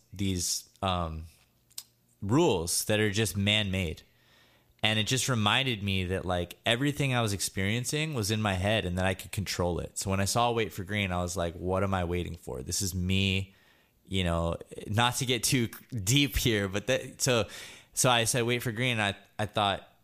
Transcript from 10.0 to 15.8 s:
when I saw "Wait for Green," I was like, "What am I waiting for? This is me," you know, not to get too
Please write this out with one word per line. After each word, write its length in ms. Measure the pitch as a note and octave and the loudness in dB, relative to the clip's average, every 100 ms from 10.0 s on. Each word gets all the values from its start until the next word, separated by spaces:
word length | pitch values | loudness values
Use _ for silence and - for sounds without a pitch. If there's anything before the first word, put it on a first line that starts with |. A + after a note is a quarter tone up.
| G2 | -2
when 100 | F#2+ | 0
I 40 | |
saw 280 | G2 A#2+ A#2+ | 0 2 2
"Wait 200 | A#2 G2+ | 0 -2
for 120 | - | -6
Green," 280 | F#2 G#2 G2 | -6 -2 0
I 80 | F2+ | 0
was 160 | F2+ F2+ | -2 -2
like, 180 | E2+ | -4
"What 280 | E2+ F2 F#2 | -2 -2 0
am 100 | G2 | 2
I 120 | F#2+ | 0
waiting 320 | F2 F2 E2+ E2 | 0 -2 -4 -8
for? 220 | - B1+ | -10 -10
This 180 | C2 F2+ | -6 -2
is 140 | G2 | -2
me," 600 | F2+ F2+ F#2+ G2 F#2+ F#2+ - _ _ _ _ - | 0 2 2 4 2 -2 -12 _ _ _ _ -6
you 160 | F#2+ | -2
know, 320 | F2 E2+ E2+ E2 - - - | 0 2 0 -2 -8 -14 -4
not 300 | G2+ A#2+ A#2+ | 2 2 0
to 100 | B2 | 0
get 160 | B2 | 0
too 260 | - C3+ A2+ - | 2 2 0 -4